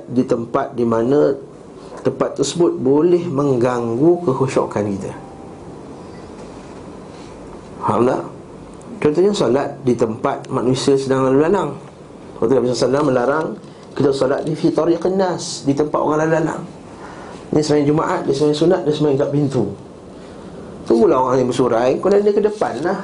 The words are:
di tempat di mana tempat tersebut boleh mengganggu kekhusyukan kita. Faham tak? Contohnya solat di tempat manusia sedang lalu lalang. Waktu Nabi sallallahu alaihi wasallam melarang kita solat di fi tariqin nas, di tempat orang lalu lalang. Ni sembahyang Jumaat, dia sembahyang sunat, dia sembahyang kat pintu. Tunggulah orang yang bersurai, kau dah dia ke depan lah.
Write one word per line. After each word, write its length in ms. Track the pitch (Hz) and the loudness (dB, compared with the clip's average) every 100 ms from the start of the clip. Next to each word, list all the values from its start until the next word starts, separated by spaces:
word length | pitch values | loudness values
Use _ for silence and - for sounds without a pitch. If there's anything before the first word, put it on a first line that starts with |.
| - | -2
di 160 | 127 | 0
tempat 480 | 123 120 117 139 - | 2 0 0 -2 -2
di 160 | 120 117 | -2 2
mana 480 | 113 120 147 151 - - - - - - - | 2 4 4 4 0 -8 -20 -20 -18 -16 -6
tempat 380 | - - 123 - | -2 0 -2 -2
tersebut 320 | 139 165 170 156 | -2 2 2 2
boleh 480 | 127 147 175 175 175 | 2 4 4 2 0
mengganggu 960 | 139 143 123 127 123 117 117 165 175 | 0 2 2 2 0 -2 2 4 4
kekhusyukan 600 | 131 123 131 120 - 107 104 95 | 2 0 0 0 0 0 -2 -4
kita. 160 | - - - - - - - - - - - - - - - - - - - - - - - - - - - - | -6 -10 -14 -18 -18 -16 -16 -16 -16 -16 -16 -16 -16 -16 -16 -16 -16 -16 -16 -16 -18 -18 -18 -16 -16 -16 -16 -4
Faham 240 | 110 104 123 | 0 2 2
tak? 140 | - - - - - - - - - | 0 -6 -14 -18 -18 -18 -18 -16 -2
Contohnya 340 | 151 156 202 202 | 0 4 2 2
solat 400 | 120 135 - - | 2 0 -2 -2
di 80 | 127 | 0
tempat 560 | 113 113 110 139 123 - | 2 0 0 -2 -4 -4
manusia 480 | 127 123 135 143 135 | -2 0 2 2 2
sedang 320 | 131 131 131 | 2 2 4
lalu 180 | 139 160 | 4 4
lalang. 300 | 196 151 135 - - - - - - | 2 0 -6 -14 -20 -20 -20 -18 -2
Waktu 160 | 113 | 2
Nabi 160 | 135 123 | 4 2
sallallahu 40 | |
alaihi 120 | 120 127 | 2 2
wasallam 180 | 139 151 | 2 2
melarang 400 | 127 123 156 175 208 - - - | 2 2 0 -2 -8 -14 -20 -8
kita 160 | - 139 | 0 2
solat 260 | - 131 139 - | 2 2 0 -2
di 80 | |
fi 160 | 156 160 | 0 0
tariqin 480 | 151 165 170 185 190 | 2 2 2 2 2
nas, 480 | 185 156 - - 139 | 0 -2 -6 -4 0
di 80 | |
tempat 240 | 143 151 - | 0 0 0
orang 280 | 143 156 160 | 0 2 2
lalu 60 | 160 | 2
lalang. 200 | 160 - - - - - - - - - - | 0 -4 -10 -16 -18 -18 -16 -16 -16 -16 -2
Ni 140 | 151 | 0
sembahyang 240 | 147 147 143 | 2 2 4
Jumaat, 320 | 156 - 175 143 | 2 0 -2 0
dia 60 | 135 | 2
sembahyang 240 | 151 147 | 2 4
sunat, 200 | 170 170 147 | 4 4 2
dia 60 | |
sembahyang 260 | 147 151 135 | 2 2 2
kat 120 | - | 2
pintu. 320 | 143 143 127 98 - - - - - - - - - - - | 0 0 0 -2 -6 -16 -20 -20 -18 -18 -18 -16 -16 -16 -6
Tunggulah 340 | - 226 196 131 | 0 4 6 4
orang 240 | 127 135 | 2 2
yang 60 | 123 | 2
bersurai, 480 | 123 123 113 127 165 | 2 2 2 2 2
kau 140 | - | 4
dah 80 | 202 | 4
dia 80 | 208 | 4
ke 140 | 208 | 4
depan 340 | 208 - 127 117 | 2 0 -4 -2
lah. 180 | 175 190 | -4 -4